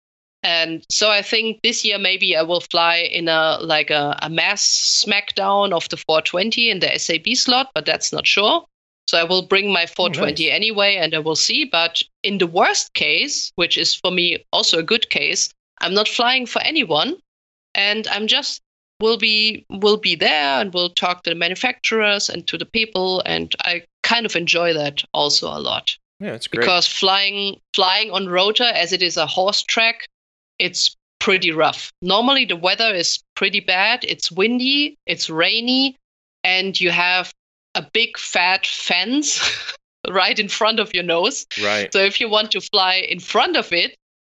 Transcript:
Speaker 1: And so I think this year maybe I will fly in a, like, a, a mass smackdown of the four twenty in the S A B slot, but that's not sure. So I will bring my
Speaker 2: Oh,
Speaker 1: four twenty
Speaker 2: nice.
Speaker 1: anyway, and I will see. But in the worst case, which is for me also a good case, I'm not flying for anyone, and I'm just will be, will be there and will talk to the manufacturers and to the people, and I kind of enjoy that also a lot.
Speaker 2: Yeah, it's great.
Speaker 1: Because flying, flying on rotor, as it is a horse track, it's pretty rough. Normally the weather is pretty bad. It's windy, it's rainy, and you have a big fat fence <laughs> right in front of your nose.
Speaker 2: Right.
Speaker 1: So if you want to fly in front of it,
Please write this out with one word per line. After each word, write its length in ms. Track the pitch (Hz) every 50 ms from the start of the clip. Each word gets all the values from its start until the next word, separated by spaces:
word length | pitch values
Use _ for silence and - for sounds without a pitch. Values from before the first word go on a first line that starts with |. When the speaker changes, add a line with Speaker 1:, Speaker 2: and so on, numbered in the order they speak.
| _ _ _ _ _ _ _ _
Speaker 1:
And 420 | - 180 170 165 165 165 165 165 - -
so 200 | - - 214 214
I 100 | 208 202
think 400 | 196 - 233 220 226 220 220 -
this 220 | - 226 220 - -
year 140 | 214 202 202
maybe 360 | 196 185 190 185 196 185 165
I 60 | 156
will 200 | 165 165 175 170
fly 340 | - - - 170 170 170 170
in 320 | 170 170 - - 170 165 165
a, 300 | 160 160 160 160 151 -
like, 300 | - 160 156 156 151 165
a, 280 | 151 147 143 143 143 -
a 80 | - 156
mass 340 | 165 165 170 190 202 196 - - - - - - - - -
smackdown 640 | 208 202 202 202 - - 202 196 196 196 202 202 196
of 140 | 175 165 - -
the 80 | 170 -
four 240 | - - 156 156
twenty 480 | - - - 175 202 226 220 233 233 226
in 100 | 202 165
the 140 | 156 143 -
S 160 | - - -
A 80 | 165 160
B 160 | - 208 254
slot, 360 | - - 254 247 254 269 254 -
but 100 | 156 151
that's 260 | 202 208 - - -
not 160 | - 151 -
sure. 380 | - - - 208 240 320 339 - _ _ _ _ _ _ _ _
So 120 | - - 170
I 60 | 165
will 180 | 170 185 185
bring 300 | 180 - 190 196 202 202
my 100 | 190 170
Speaker 2:
Oh, 40 | 170 170
Speaker 1:
four 200 | - - 180 175
twenty 360 | 151 147 151 143 147 156 160
Speaker 2:
nice. 80 | 147 139
Speaker 1:
anyway, 400 | 165 202 226 214 202 202 202 202
and 180 | 185 160 160 160
I 40 | 160
will 160 | 151 160 156
see. 280 | - - - 226 285 311
But 360 | 254 - 165 165 170 - - - - _ _
in 160 | - 202 202 185
the 80 | 180
worst 480 | 170 165 190 247 381 415 - - - -
case, 560 | - 160 151 151 180 254 285 - - - - -
which 200 | - 170 160 -
is 160 | 147 165 -
for 200 | - - - 180
me 320 | 180 180 175 175 160 - - _
also 260 | - 180 - - - 165
a 60 | 165
good 260 | 160 226 240 - -
case, 400 | - 151 147 156 170 - - - - _ _ _ _ -
I'm 140 | 170 170 190
not 120 | 208 214 208
flying 380 | - - 233 247 254 262 247
for 160 | 220 - -
anyone, 540 | - 247 311 311 240 160 151 151 175 254 359 - _ _ _ _ _ _ _ _ _ _ -
and 320 | 196 202 202 208 220 208
I'm 220 | - 196 202 220 220
just 340 | 247 277 277 - - - _ _ _ _ _ _ _ -
will 160 | 214 226 233 214
be, 480 | 226 220 214 214 214 220 208 - - -
will 280 | - 196 208 208 214
be 180 | 214 214 185 170
there 460 | 156 196 247 156 151 143 139 139 127
and 120 | - 190
will 180 | 170 180 175 175
talk 340 | 175 - 196 180 180 180 -
to 60 | 170
the 40 | 165
manufacturers 960 | 170 170 170 185 - - 247 - - - - 226 220 214 208 202 202 - -
and 180 | - 175 -
to 100 | - -
the 100 | 165 202
people, 540 | - - 226 220 220 - 185 185 185 185 180 -
and 260 | - 165 165 165 156 - - -
I 180 | 180 175 170 - _ _ _ -
kind 220 | - 226 233 226
of 100 | 208 -
enjoy 380 | 175 170 - - 165 175 170 160
that 280 | 151 147 143 147 - - -
also 360 | - 151 147 147 - - - 160
a 100 | 156 -
lot. 380 | 69 - 110 - - - - - _ _ _ -
Speaker 2:
Yeah, 140 | 202 190 113
it's 120 | 113 -
great. 140 | - - 117
Speaker 1:
Because 260 | 170 196 180 175 -
flying, 720 | - - - 196 185 190 196 196 196 202 202 202 196 - - _ _ -
flying 380 | 196 185 185 190 208 226 214
on 160 | 180 190 196 180
rotor, 340 | 175 180 190 208 220 - 247 233
as 200 | 214 170 175 170
it 100 | 185 180
is 140 | 185 170 160
a 100 | 170 156
horse 360 | 151 - 185 185 202 202 -
track, 440 | - - - 233 226 226 226 - - - _ _ _ _ _ _ _ _ _ -
it's 340 | 185 175 - - - - - _ _ _ _ -
pretty 320 | - 208 190 175 165 170
rough. 400 | 156 160 156 - - - - - - _
Normally 420 | 175 180 190 214 240 269 277 269 247
the 100 | 185 180
weather 400 | 170 170 185 202 208 226 226 202
is 240 | 175 165 - - - _ _ _
pretty 260 | - 196 202 190 202
bad. 440 | - - 185 185 196 220 240 240 -
It's 260 | - 160 - - -
windy, 680 | 170 185 202 226 247 247 254 262 277 285 294 294 - _ _
it's 220 | - 170 - - -
rainy, 640 | 160 160 170 190 214 226 233 247 254 262 269 269 262 _ _ _ _ _ _ _ _ _ -
and 340 | 185 185 185 190 196 180 185
you 100 | 180 175
have 420 | 165 175 175 180 185 185 175 - - _ _ _ _ _ _ _ -
a 100 | 147 147 - -
big 240 | 220 233 226 - -
fat 480 | - - - 185 175 185 190 190 -
fence 720 | - - - - - 180 180 185 220 262 302 294 - - - - - - - - - - - _ _
<laughs> 200 | _ _ - -
right 300 | 180 190 180 208 - 214
in 100 | 208 190
front 320 | - - 220 220 226 226
of 120 | 202 214
your 120 | - 175 175
nose. 420 | 170 165 170 185 254 - - - - - -
Speaker 2:
Right. 280 | 208 202 208 208 - -
Speaker 1:
So 80 | - 196
if 200 | 196 196 - -
you 80 | 247 220
want 220 | 208 214 220 220
to 100 | 208 190
fly 360 | - - - 196 185 185 185
in 240 | 185 - - 185 175
front 360 | - - - 214 285 370 330
of 160 | 262 - -
it, 240 | 175 170 196 269 - _ _ _ _ _ _ _